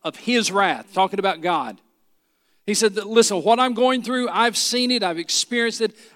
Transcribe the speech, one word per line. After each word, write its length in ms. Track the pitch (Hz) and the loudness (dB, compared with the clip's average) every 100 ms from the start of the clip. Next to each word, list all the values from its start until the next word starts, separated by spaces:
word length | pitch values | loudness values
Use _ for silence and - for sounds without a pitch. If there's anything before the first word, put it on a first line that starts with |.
of 140 | 160 - | -10 -8
his 340 | - 240 185 | -2 0 0
wrath," 440 | 190 190 123 - | 0 0 0 -6
talking 240 | 185 190 196 | -2 0 0
about 240 | 190 160 | -2 -2
God. 380 | 170 160 120 101 _ _ _ _ _ _ _ _ - | -2 -2 -4 -10 _ _ _ _ _ _ _ _ -4
He 60 | |
said 220 | 208 220 | 0 0
that, 120 | 202 202 | 0 2
"Listen, 360 | 226 226 190 | 4 4 2
what 180 | 165 233 | 2 2
I'm 140 | 254 | 2
going 280 | 226 254 254 | 2 2 2
through, 280 | 214 254 240 | -2 -4 -2
I've 260 | 185 233 - | 0 0 0
seen 340 | - 247 247 | -2 0 0
it, 120 | 247 | 0
I've 160 | 190 165 | -2 -4
experienced 640 | 165 - - 240 233 226 | -4 -4 -2 -2 -2 -2
it. 120 | 220 - - | -4 -6 -20